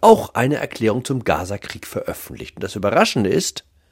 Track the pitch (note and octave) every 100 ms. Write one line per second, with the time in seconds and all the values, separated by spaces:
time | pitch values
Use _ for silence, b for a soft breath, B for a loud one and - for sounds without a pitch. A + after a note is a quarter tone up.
0 | A3 A3 - - B2+ C#3+ - - A2 A2
1 | B2 C3 A2 D#2+ F#2 G2+ - - - -
2 | - E2+ - - - - G2 - G2 A#2
3 | A3 - G2+ C3 F3+ - - b b